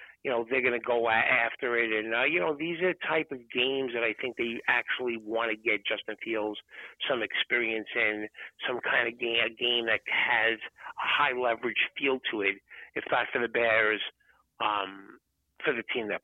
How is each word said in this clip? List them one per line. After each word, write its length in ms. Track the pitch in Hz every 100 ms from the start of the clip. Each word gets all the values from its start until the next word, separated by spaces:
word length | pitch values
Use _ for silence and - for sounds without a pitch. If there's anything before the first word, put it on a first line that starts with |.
| - -
you 80 | 139
know, 140 | 117 113
they're 120 | 131
gonna 180 | 123 120
go 280 | 120 120 117
a-, 40 |
after 680 | 113 135 123 117 - 123 117
it. 140 | 113
And, 220 | 110 110 117
uh, 80 |
you 160 | 139 175
know, 160 | 170 147
these 220 | 165 165
are 120 | 180
the 60 | 165 -
type 240 | 160 147
of 80 | 127 117
games 380 | 123 131 135 131
that 100 | 117
I 100 | 117 107
think 160 | 127 117
they 220 | 120 117 -
actually 480 | 120 - - 127 113
wanna 340 | 107 113 117 110
get 300 | 110 104 -
Justin 300 | 107 - 107
Fields 360 | 113 110 107 104 - - - - -
some 120 | 123
experience 680 | 104 - - 120 113 110 101 120
in, 320 | 110 107 107 - - - -
some 120 | 120
kind 280 | - 131 117
of 80 | 120
game, 240 | 120 117 113
a 40 |
game 360 | 113 120 120 113
that 120 | 107 -
has 480 | - 123 117 113 113
a 520 | - - - - -
high 280 | - 143 123
leverage 420 | 123 113 123 - - -
feel 220 | 139 131 -
to 100 | 107
it, 140 | 98 98 - - - -
if 80 | -
not 140 | 127 120
for 80 | 131
the 60 | 117
Bears, 520 | 117 117 110 107 104 - - _ _ _ -
um, 560 | 110 104 95 98 101 120 _ _ _ - -
for 80 |
the 100 | 117 -
team 140 | 127 104
they're 120 | 85